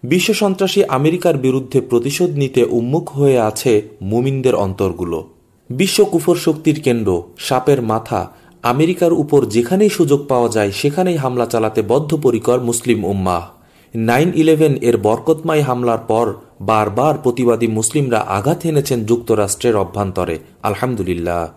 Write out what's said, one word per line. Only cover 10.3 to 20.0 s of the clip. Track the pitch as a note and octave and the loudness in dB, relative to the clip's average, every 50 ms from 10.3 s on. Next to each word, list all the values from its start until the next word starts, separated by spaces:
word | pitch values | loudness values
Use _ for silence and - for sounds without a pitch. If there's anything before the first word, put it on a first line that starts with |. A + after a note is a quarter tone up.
| C3+ B2 A#2+ A2+ | 0 2 2 2
যায় | G#2 A2 G#2 G2+ | 2 0 0 0
সেখানেই | G2 - - C#3+ D3 F#3 F#3 F#3 F3 | -2 -2 -2 -2 0 0 0 0 0
হামলা | D#3 C3+ C3 B2 B2 A#2 | -2 -2 -2 -2 -2 -2
চালাতে | A2+ - A2+ A2 A2 - - | -2 0 -2 -2 0 -2 -2
বদ্ধপরিকর | G#2+ G2 A#2 C#3+ D#3 D3 E3+ D3+ D3 C3+ A#2 A2 - - B2 B2+ | 0 2 0 0 0 0 -4 0 2 2 0 2 0 0 0 0
মুসলিম | B2+ A#2 A#2 - - B2 A#2 G2+ F#2+ | 0 -2 -4 -4 0 0 0 0 0
উম্মাহ। | F2 G2+ G2 F#2 F#2 F2+ F2 F2 - - _ _ _ _ _ _ _ - | -4 -2 -2 0 -2 -2 -2 -4 -8 -20 _ _ _ _ _ _ _ -6
নাইন | A#2 A2 A2+ A#2+ B2+ D#3 F#3 - | -4 0 2 2 2 2 2 2
ইলেভেন | - D#3 D#3 D#3+ D3+ D#3+ D3+ C#3 A#2+ | 2 4 4 4 4 4 2 2 2
এর | - A#2+ A#2 | 2 0 0
বরকতময় | A2+ G2+ G#2 A2+ A2+ - D#3+ D#3+ D3+ D#3+ E3 D#3 D3+ | 2 2 0 0 0 0 0 -2 0 0 -2 0 0
হামলার | C#3+ B2+ B2 B2 B2 A#2+ A#2 | 0 0 -2 -2 0 0 -2
পর | A2+ A#2 - A2 A2 A#2+ A2 - - - - _ _ | -2 -2 -2 0 0 0 0 -2 -8 -14 -20 _ _
বারবার | G2 G2+ A2 A2 G#2+ G#2 G2+ A2+ C3 D#3 D3 - - | -2 0 2 2 2 0 0 0 0 0 0 0 0
প্রতিবাদী | B2+ A#2+ C3 B2+ A#2+ A#2 A2+ A#2 | -2 0 2 2 2 2 2 0
মুসলিমরা | A2+ A2 A2 A2 - - D3+ C#3 B2+ A#2 G#2+ | -2 0 -2 -4 -2 -2 -2 0 0 0 -2
আঘাত | G#2 - F#2 G2+ G#2+ C#3 E3+ D#3 - | -2 -2 -4 -2 0 -2 -2 -2 -2
হেনেছেন | E3 D#3 D3 C#3+ - C3 A#2+ A2 | -2 0 0 0 0 -2 -4 0
যুক্তরাষ্ট্রের | G#2+ A#2+ A#2+ A#2 - A2+ G#2 G#2 G2 - - - A#2+ A2+ | 0 0 0 2 0 0 0 2 -2 -2 -2 0 0 2
অভ্যন্তরে, | G#2 F#2+ F2 - G2+ | 2 -2 -2 -4 -4